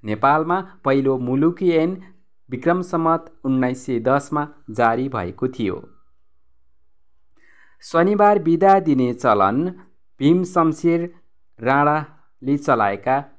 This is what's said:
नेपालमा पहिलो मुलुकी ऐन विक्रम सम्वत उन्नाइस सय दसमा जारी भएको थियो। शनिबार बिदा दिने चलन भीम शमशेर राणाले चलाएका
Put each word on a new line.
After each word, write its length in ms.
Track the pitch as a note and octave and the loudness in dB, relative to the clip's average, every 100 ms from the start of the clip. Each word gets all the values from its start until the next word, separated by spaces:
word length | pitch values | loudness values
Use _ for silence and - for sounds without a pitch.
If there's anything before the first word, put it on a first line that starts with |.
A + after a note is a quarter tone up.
नेपालमा 720 | G#2+ G#2 C3+ D3+ D#3+ F3+ F3+ - | -6 -2 2 2 0 -4 -6 -8
पहिलो 340 | C3+ C3+ C3+ C3 | -2 0 0 -2
मुलुकी 520 | B2 C3+ D#3 F3 F#3 | -2 0 0 0 0
ऐन 440 | D#3+ D#3+ F#3 F#3 - _ - - | 0 -2 -6 -16 -20 _ -20 -14
विक्रम 320 | B2+ E3 F3+ | -6 -2 -2
सम्वत 580 | F3+ E3+ E3 E3 E3 - | -2 -2 0 -2 -4 -12
उन्नाइस 420 | C3+ C3 B2+ B2+ - | -4 -2 -2 -4 -6
सय 140 | A#2+ | -4
दसमा 480 | A2+ C#3 - D3+ D3 - - | 0 -2 -2 -6 -8 -12 -14
जारी 380 | A2 A#2 A#2 C3+ | 0 0 0 -4
भएको 400 | A#2+ F2+ F2+ B2+ | -6 -8 -6 -8
थियो। 420 | B2+ G#2 F2+ - - - _ _ - _ - - _ - - _ _ - _ _ _ - - | -4 -6 -6 -14 -20 -20 _ _ -20 _ -20 -20 _ -20 -20 _ _ -20 _ _ _ -20 -20
शनिबार 560 | - E3 F3+ G#3 G#3 G3+ | -2 2 2 4 4 4
बिदा 420 | D#3+ E3+ G3 G3 | 2 4 6 4
दिने 340 | D#3+ C3 B2+ | 4 0 0
चलन 540 | A#2+ C3 G#2 G2 A#2+ F3 F3+ - _ - - | 0 2 4 2 0 -4 -8 -20 _ -20 -2
भीम 260 | C#3 F3 | 2 2
शमशेर 680 | F3+ F3 D#3+ D#3 E3+ E3+ F3 - - _ - - | 0 0 0 0 0 0 -4 -12 -20 _ -20 -8
राणाले 1000 | A#2 C#3 D3 D3+ D3 - - _ B2+ C#3+ | -2 2 2 0 -6 -18 -20 _ -4 -4
चलाएका 680 | D3 B2 G2+ G2 - C3+ C#3+ | 0 0 0 -2 -2 -4 -4